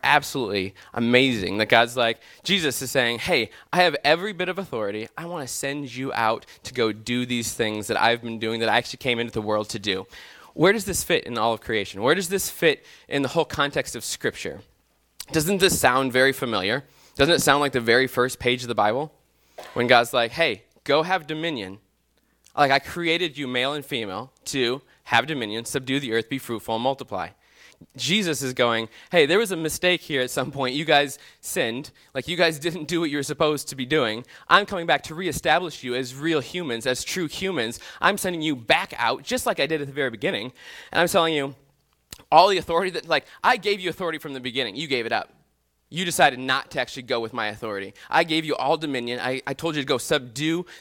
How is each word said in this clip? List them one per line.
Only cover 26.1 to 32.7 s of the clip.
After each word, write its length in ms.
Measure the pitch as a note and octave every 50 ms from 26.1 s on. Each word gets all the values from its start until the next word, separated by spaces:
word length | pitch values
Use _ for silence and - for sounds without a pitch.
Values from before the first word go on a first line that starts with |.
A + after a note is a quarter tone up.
earth, 160 | A2 A2+ A2
be 120 | - C#3 C3
fruitful, 360 | - - A#2 G#2 - - A2+
and 80 | A2+ A#2+
multiply." 460 | C3 C3+ - B2+ - G#2 F#2 E2 F2 - _ _ _ _ _ - - _ _ - _ -
Jesus 460 | C3 A#2+ C3+ F#3 A3 G3 E3+ D3 B2+
is 120 | C#3 B2+ B2+
going, 360 | C3 B2 A#2+ A2+ A2+ A2+ - - - - -
"Hey, 140 | - F3 D3
there 140 | C#3 F3 G#3
was 120 | A#3 F#3
a 40 | F#3
mistake 460 | D#3+ D#3+ D#3 - - - F3+ F3+ D#3+
here 200 | - - D3+ C3
at 80 | B2+ B2
some 220 | - C#3+ B2+ D3
point. 240 | B2+ C#3 C3 B2+ B2+
You 80 | D3 D#3+
guys 340 | D#3+ D3+ C#3+ C#3+ C3+ - - - - - _
sinned. 520 | - - - F#3 C#3 A2+ A2+ B2+ D3 - _ _ _ _ -
Like, 140 | C3+ -
you 80 | D3 F3
guys 240 | E3+ F3+ E3 D#3+ C#3+
didn't 300 | D3+ F3